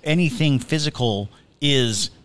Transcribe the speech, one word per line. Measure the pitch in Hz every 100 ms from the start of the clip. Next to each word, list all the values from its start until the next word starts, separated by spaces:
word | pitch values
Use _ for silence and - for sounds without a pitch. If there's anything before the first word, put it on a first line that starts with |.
anything | 151 165 170 196 156 131
physical | - 156 151 - 120 101 101 - _ _
is | 147 135 120 101 - -